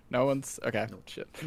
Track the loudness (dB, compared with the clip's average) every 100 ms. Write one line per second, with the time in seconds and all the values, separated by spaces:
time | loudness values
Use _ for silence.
0 | -2 4 4 2 -2 -4 0 0 -2 -6
1 | -14 -12 -10 -8